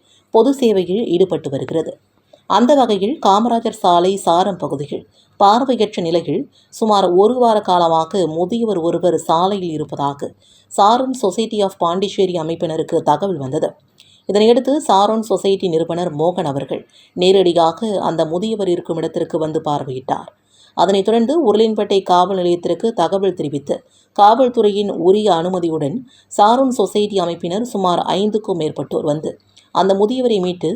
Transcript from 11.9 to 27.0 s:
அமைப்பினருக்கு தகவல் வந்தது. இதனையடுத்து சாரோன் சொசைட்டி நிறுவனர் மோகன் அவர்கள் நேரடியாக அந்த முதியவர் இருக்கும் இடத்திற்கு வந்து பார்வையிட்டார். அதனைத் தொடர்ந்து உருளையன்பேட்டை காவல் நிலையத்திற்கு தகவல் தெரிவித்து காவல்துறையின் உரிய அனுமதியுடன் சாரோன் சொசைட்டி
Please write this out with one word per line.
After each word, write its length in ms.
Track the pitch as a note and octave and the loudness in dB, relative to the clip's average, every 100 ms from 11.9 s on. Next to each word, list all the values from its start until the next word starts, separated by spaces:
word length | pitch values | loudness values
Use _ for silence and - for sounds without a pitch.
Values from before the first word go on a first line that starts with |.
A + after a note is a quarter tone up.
| F#3 G3 - F#3 F3 | -2 -4 -2 -2 -2
அமைப்பினருக்கு 580 | D#3+ E3 E3 D#3+ D3+ E3 | -6 -6 -4 -4 -4 -2
தகவல் 380 | D#3 D3 G3 E3 | 2 0 0 -4
வந்தது. 260 | C3 D3+ - - _ _ _ _ - | -6 -4 -4 -6 _ _ _ _ -4
இதனையடுத்து 440 | G3+ A3 A#3+ C4 D4+ | 2 4 4 2 -2
சாரோன் 440 | C#4+ G3 G#3 A3 G#3+ | 2 2 2 0 -2
சொசைட்டி 380 | F#3 G3 F#3+ F#3+ | -2 0 -2 0
நிறுவனர் 420 | D#3+ E3 E3+ F3 D3 | -2 -2 -4 -4 -2
மோகன் 340 | E3 F3+ D#3 | -2 -2 -4
அவர்கள் 320 | C3+ C3+ - - _ _ - | -6 -6 -10 -12 _ _ 0
நேரடியாக 840 | F3+ G3 F3+ E3+ E3 E3 A3 G3 | 2 4 4 2 2 0 -4 -4
அந்த 220 | - E3 D#3+ | -2 -2 -2
முதியவர் 440 | E3+ A3 A3 F#3+ | -2 -4 -4 -2
இருக்கும் 300 | F3 F3 E3 | -2 -4 -6
இடத்திற்கு 360 | D#3+ E3+ E3 E3 | -6 -4 -4 -4
வந்து 240 | D#3 D#3 | -4 -4
பார்வையிட்டார். 680 | D#3 C#3+ C#3 C3 C3 D3 - - _ _ _ - | -4 -4 -6 -10 -6 -8 -8 -20 _ _ _ 0
அதனைத் 300 | F3 G3 F#3+ | 2 2 2
தொடர்ந்து 260 | A#3 A3+ D#4+ | 2 2 2
உருளையன்பேட்டை 540 | B3 G#3 A3 G#3+ G#3 G3 | 2 4 2 0 0 0
காவல் 340 | G3 F3+ F3+ G3 | 2 2 2 0
நிலையத்திற்கு 480 | F3 F3 F3 E3+ A3+ | 0 0 -2 -2 -2
தகவல் 440 | G3 E3 G3 G3 F3 | -2 0 0 -2 -2
தெரிவித்து 380 | D3+ C#3+ - - - _ _ - | -4 -6 -6 -8 -10 _ _ 4
காவல்துறையின் 760 | G#3 A#3+ B3 B3 G#3 G3+ G3+ - | 4 6 2 2 0 0 -2 0
உரிய 280 | F3 G#3 G#3 | 2 4 4
அனுமதியுடன் 640 | E3+ F3 F#3 E3+ D#3+ C#3+ G#3+ - _ _ | 2 0 -2 -2 -2 -4 -6 -10 _ _
சாரோன் 440 | - G#3 B3 C4+ B3 | 2 4 4 2 0
சொசைட்டி 400 | F#3+ G#3 | -2 0